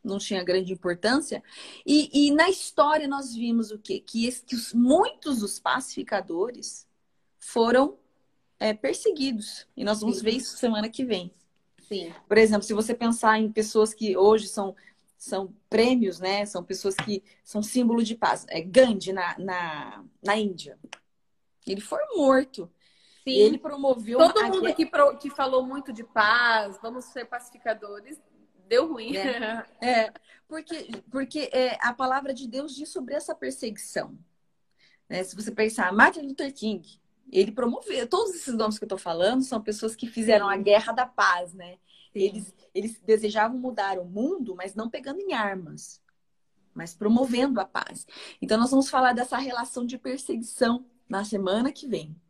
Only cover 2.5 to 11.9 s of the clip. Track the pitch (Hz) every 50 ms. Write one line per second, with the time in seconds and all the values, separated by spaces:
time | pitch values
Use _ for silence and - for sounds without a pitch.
2.5 | 381 - - - - - 285 294 302 311 302 277 277 277 269 247 233 226 233 240
3.5 | 233 233 220 214 214 214 _ - - - _ - - 226 226 247 247 - - -
4.5 | 262 233 233 - - 240 240 247 285 349 415 508 - _ - 302 269 233 208 196
5.5 | - - _ - - 269 262 - - - - - 226 196 185 - 170 170 196 240
6.5 | 240 - - - - - - _ _ _ _ _ _ _ _ _ _ _ - -
7.5 | - 240 226 226 240 254 277 311 - _ _ _ _ _ _ _ _ _ _ _
8.5 | _ _ 208 220 214 220 - 269 349 - - 453 359 302 269 269 247 208 208 -
9.5 | - - - _ _ - - 202 214 214 214 220 240 - 214 220 226 262 247 -
10.5 | - - - 233 220 208 214 226 - - 269 247 214 185 175 180 _ _ _ _
11.5 | _ _ _ _ _ _ _ _